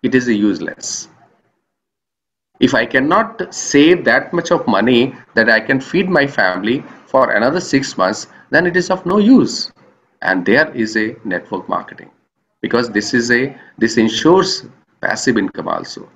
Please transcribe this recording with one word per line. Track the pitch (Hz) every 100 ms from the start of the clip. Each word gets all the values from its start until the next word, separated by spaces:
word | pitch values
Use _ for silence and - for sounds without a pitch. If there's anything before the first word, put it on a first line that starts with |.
it | 123
is | 127 123
useless. | 107 104 95 80 - - - - _ _ _ _ _ _ _ _ _ _ _ _ _ _ _
If | 123
I | 123 117
cannot | 135 139 185 214 - 175
save | - - 143 151 180 120
that | 120 135
much | 175 -
of | 170 -
money | 98 113 123 135 - -
that | - 113
I | 113
can | 113 135
feed | 131 170 185
my | 170 139
family | 135 95 90 101 131 - - _
for | 131 127
another | 104 117 170
six | 175 135 135 -
months, | 92 107 - - _
then | 147 175
it |
is | 175 175
of | 185
no | 175 202
use. | 208 254 143 - - _ _ _ _ _
And | 82 95 87
there | 117 156
is | 127 107 110
a | 107 110
network | - 90 - 98 -
marketing, | 87 - - - _ _ _ _ _
because | - 117 117
this | 104 107
is | 123 117
a, | 120 135 - - -
this | 113 120
ensures | 110 110 156 185 185 - - - _ _
passive | - 113 - 113
income | 98 - 85
also. | 82 - - -